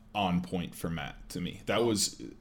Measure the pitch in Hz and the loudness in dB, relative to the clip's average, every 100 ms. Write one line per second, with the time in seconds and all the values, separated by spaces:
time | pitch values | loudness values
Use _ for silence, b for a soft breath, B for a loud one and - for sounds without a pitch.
0 | - 104 92 90 90 92 82 - 85 82 | -6 0 4 4 2 -2 -2 -4 -4 -4
1 | 69 - - 90 87 - - 104 117 101 | -4 -8 -10 -6 -6 -4 0 4 4 4
2 | - - - - | 2 -2 -12 -14